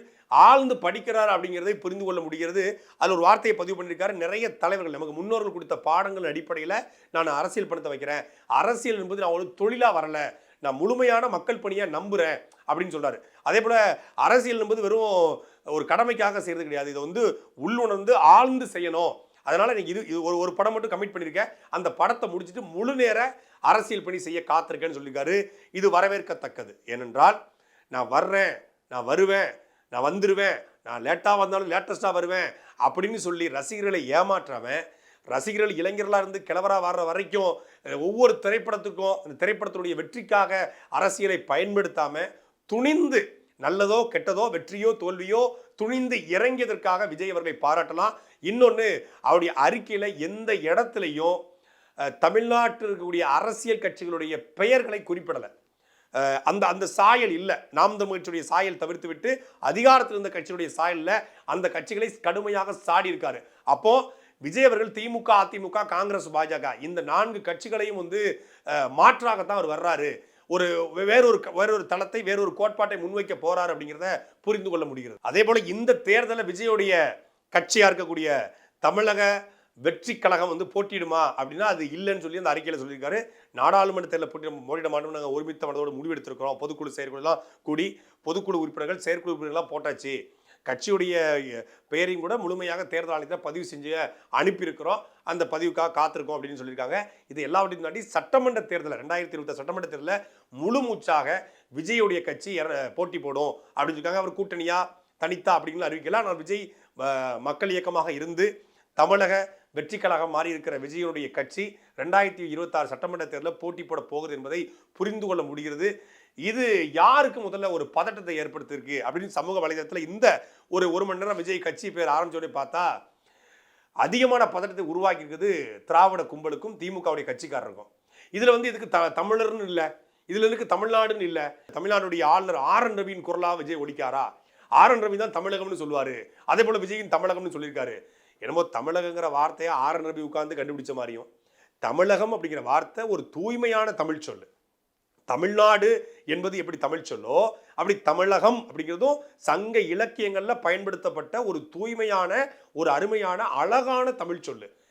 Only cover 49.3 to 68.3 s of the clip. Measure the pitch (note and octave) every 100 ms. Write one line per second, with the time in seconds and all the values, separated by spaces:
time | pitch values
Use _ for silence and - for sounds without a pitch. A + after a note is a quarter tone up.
49.3 | E3 E3+ C3 C#3+ A3+ - G#3 G#3 D#3 D#3+
50.3 | G#3 A3 G#3 D#3 F#3 A#3 A3 F3 D3 E3
51.3 | F3 - _ _ _ _ - C#3+ - D#3+
52.3 | G#3 A#3 A#3+ A#3 A#3 G#3+ G3 F3 E3+ D#3
53.3 | C#3+ G#3 A3 A#3 A3 G3+ - F3 E3 D#3
54.3 | D3+ - - G#3 C4 A#3+ G#3 - F3 E3
55.3 | D3+ G#2+ _ _ _ _ _ _ B2+ C#3
56.3 | C3+ D3+ F#3+ F#3+ F#3 F#3+ - G3+ B3 A3+
57.3 | E3 F#3+ E3 - D3 F#3+ G#3+ G3+ F#3+ F3+
58.3 | E3+ D3+ E3+ G3 F3 D#3+ E3+ E3+ D#3+ A#3+
59.3 | C4 - - C3+ F3 B3 C4 B3 G#3 G3
60.3 | F#3 D#3 F3+ E3 - E3 F3 D#3+ G#3 -
61.3 | - - E3 F3+ E3 D#3+ G#3 A3+ A3 F3
62.3 | F#3 G#3 G3+ G3 F#3+ - F3 F#3+ E3+ D3+
63.3 | B2 - _ - C#3 G#3+ B3+ B3+ - _
64.3 | _ C#3 F#3 C4 G#3+ A3 G#3 A3+ A#3 A#3
65.3 | G#3 G3 G#3 F#3+ G#3 G#3 F3 G3+ G3 D#3+
66.3 | D3+ D#3 D3+ C3+ A#2 D3 F3 D3 E3 A3
67.3 | G#3 F3 E3+ A#3 G#3+ G#3+ G3+ E3+ G3 G3+